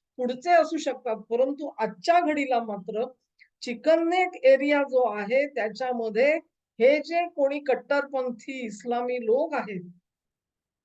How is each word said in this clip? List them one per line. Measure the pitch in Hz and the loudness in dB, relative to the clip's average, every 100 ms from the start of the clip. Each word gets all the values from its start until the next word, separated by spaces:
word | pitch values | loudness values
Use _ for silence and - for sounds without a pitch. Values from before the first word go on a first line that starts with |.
| _ - | _ -6
पुढचे | 247 254 349 | -6 -4 4
असू | 339 311 320 | 4 4 -2
शकतात, | 294 247 240 214 | -4 -6 -6 -6
परंतु | - 233 269 285 285 - | -4 0 0 -2 -10 -4
आजच्या | 220 - - 339 | -6 -2 2 2
घडीला | 302 294 269 240 | 2 0 0 -2
मात्र | 220 202 180 208 254 - _ _ _ _ | -2 -8 -8 -6 -6 -10 _ _ _ _
चिकन | 247 233 311 330 330 | -10 -2 2 2 4
नेक | 370 359 359 | 2 0 2
एरिया | 262 269 285 285 | 4 6 4 0
जो | 269 254 240 | 2 2 2
आहे | 208 202 262 285 | 0 -2 0 0
त्याच्यामध्ये | 269 214 208 254 240 220 214 277 320 - _ _ - | -4 -6 -4 -4 -4 -4 0 2 0 -4 _ _ 2
हे | 247 302 | 4 4
जे | 294 339 349 320 | 2 -2 -2 0
कोणी | 277 285 | 0 0
कट्टरपंथी | 285 254 - 285 277 269 254 - - 262 233 | -2 -4 0 -2 0 -4 -6 -8 -12 -10 -10
इस्लामी | 208 240 240 247 247 220 | -10 -6 -4 -4 -4 0
लोक | 254 320 | 0 2
आहेत | 277 214 185 175 - _ _ _ _ _ _ _ _ | -4 -6 -10 -12 -20 _ _ _ _ _ _ _ _